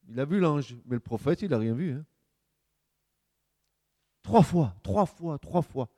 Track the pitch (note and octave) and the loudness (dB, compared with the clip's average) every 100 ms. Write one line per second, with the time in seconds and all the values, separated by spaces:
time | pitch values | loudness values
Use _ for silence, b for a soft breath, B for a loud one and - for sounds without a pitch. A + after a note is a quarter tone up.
0 | - A#2 C#3 G3 F3 D3 C3 A#2+ - B2 | -10 -6 -2 2 2 2 -4 -12 -6 -6
1 | - A2+ C#3 E3+ G3+ A#2+ A2+ A#2 F3+ C3 | -4 -4 -2 -2 0 0 0 -2 -4 -6
2 | D#3 _ _ _ _ _ _ _ _ _ | -10 _ _ _ _ _ _ _ _ _
3 | _ _ _ _ _ _ _ _ _ _ | _ _ _ _ _ _ _ _ _ _
4 | _ _ - A3 F3 F3 C3 F2+ - G2 | _ _ 2 4 6 4 0 -2 -4 0
5 | F#3+ - E3+ D3 - F3 D#3+ C3 A#2+ | 0 -2 -8 -8 -2 -2 -2 -6 -8